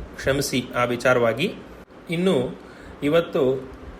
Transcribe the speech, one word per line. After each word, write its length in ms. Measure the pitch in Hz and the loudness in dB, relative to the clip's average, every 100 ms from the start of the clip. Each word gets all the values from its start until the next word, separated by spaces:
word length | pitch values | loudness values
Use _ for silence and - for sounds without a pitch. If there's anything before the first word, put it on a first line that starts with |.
| - - | -12 -4
ಕ್ಷಮಿಸಿ 480 | - 139 135 131 - 123 | 0 0 0 -2 -2 -2
ಆ 80 | |
ವಿಚಾರವಾಗಿ. 680 | 120 120 131 127 117 117 185 - - - - - - | 0 2 4 4 4 2 -2 -4 -14 -20 -20 -20 -6
ಇನ್ನು 500 | 165 185 143 127 - - - - - | 0 2 2 0 -6 -16 -20 -18 -4
ಇವತ್ತು 680 | 143 165 170 175 131 131 - - - | 2 2 2 2 2 2 -4 -14 -16